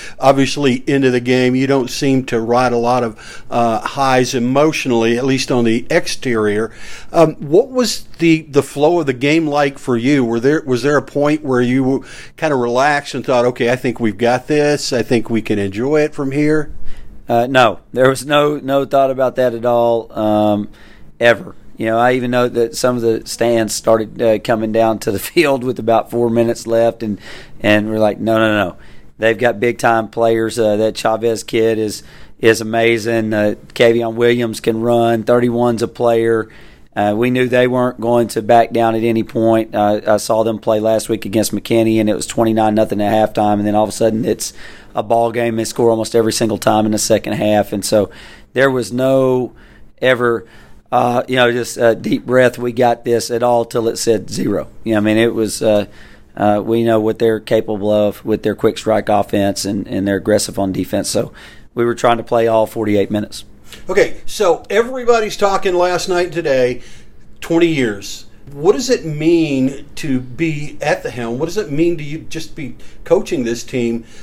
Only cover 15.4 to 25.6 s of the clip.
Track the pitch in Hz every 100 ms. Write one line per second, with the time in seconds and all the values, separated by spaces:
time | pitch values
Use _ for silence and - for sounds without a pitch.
15.4 | 107 104 101 98 131 151 151 151 135 139
16.4 | 151 151 151 - - - - - - 117
17.4 | 120 131 117 92 - 123 131 131 131 147
18.4 | 147 147 131 139 135 139 135 131 127 -
19.4 | 127 117 117 120 117 117 - - 107 107
20.4 | 107 104 104 - - - - - 117 113
21.4 | - - - - 113 113 123 127 120 123
22.4 | 123 117 113 - 127 123 113 113 - -
23.4 | 120 117 107 - - 113 110 - 117 107
24.4 | - 113 110 110 113 110 - 98 - -
25.4 | 151 135